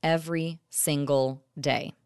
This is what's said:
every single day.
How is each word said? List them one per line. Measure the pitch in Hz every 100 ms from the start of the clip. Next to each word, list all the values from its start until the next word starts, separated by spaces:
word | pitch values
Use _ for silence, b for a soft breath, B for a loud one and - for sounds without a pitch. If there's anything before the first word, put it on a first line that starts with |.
every | 160 165 160 170 165 165 _
single | - - 147 143 143 131 135 _ -
day. | 139 120 - -